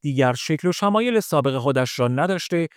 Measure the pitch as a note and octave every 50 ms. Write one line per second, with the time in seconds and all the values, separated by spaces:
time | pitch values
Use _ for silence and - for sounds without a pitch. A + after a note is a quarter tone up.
0 | - D3 C3+ C3 C3+ B2+ B2 B2 - - D#3+ D3 - F3+ F3 - G3+ G3+ G3+ A3
1 | A#3 B3 A#3 A3 G3+ - - D3 C3 C#3 C3 C3 A#2+ C#3+ C3+ C3 B2+ A#2+ - -
2 | B2 A#2+ B2 C3 D#3+ F#3 F#3+ F3 - - F3+ E3+ E3 D#3 _